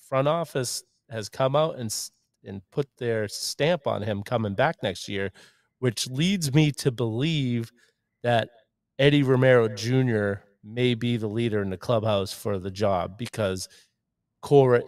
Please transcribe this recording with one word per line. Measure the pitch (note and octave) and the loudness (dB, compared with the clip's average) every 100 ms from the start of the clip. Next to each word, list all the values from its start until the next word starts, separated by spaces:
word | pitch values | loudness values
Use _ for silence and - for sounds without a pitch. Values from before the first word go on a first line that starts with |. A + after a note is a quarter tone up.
| - | -4
front | C3+ C#3+ | 0 2
office | E3 D#3+ C#3 A#2+ - - _ _ | 0 -2 -4 -4 -6 -12 _ _
has | A2+ G#2 | -10 -8
come | - C3 C#3+ | -2 0 2
out | D#3+ B2+ | 0 -2
and | A2+ | -8
s-, | - - - _ _ A2 | -8 -10 -16 _ _ -14
and | G2+ - | -14 -8
put | - C#3+ - | -8 -8 -6
their | A#2+ A2+ G#2 | -4 -2 -4
stamp | - - - C#3+ F3 - | -6 -8 -2 0 0 -2
on | G#2 | -4
him | G#2 G2+ | -2 -4
coming | G2+ A#2+ G#2+ | -2 -2 -2
back | G2 C3+ E3 | 0 0 0
next | G#2+ F2 - | -6 -6 -8
year, | G2 G2 - - _ _ _ | -6 -6 -8 -20 _ _ _
which | B2+ G#2+ - | -4 -2 -4
leads | B2+ F3 G3 D3+ | -2 0 0 0
me | C3+ D3+ | 4 4
to | C3 C#3+ | 2 -2
believe | A#2 A#2 A2 D3+ D#3 C3 A#2+ A2+ - _ _ _ _ | -2 -2 -2 -2 0 0 -2 -4 -12 _ _ _ _
that | A#2+ A#2 A2 - _ _ _ - | 0 2 0 -6 _ _ _ 2
Eddie | C#3 D3 | 4 4
Romero | C3 B2+ C3 B2 A2+ | 4 4 6 6 4
Junior | G#2+ A2 C3 C3 A2 G2+ G2 - _ | 0 0 2 2 2 0 -4 -8 _
may | G#2+ A#2 B2 A#2 | -10 0 0 0
be | A#2+ A#2+ | 0 -2
the | G#2+ | -2
leader | G#2+ A#2 G#2 | -2 -2 -2
in | G2 | -2
the | F#2 | -4
clubhouse | - A#2 A2 G#2 F#2+ | -2 0 2 0 -2
for | - A2 G2+ | -6 -6 -6
the | F#2+ | -6
job | F#2+ G#2 F#2 F2+ G2 | -2 0 0 -2 -8
because | A#2+ - G2+ F#2+ - - _ _ _ _ _ _ | -10 -4 -2 -2 -8 -16 _ _ _ _ _ _
Cora | - C#3+ C3 A#2+ | 4 6 6 4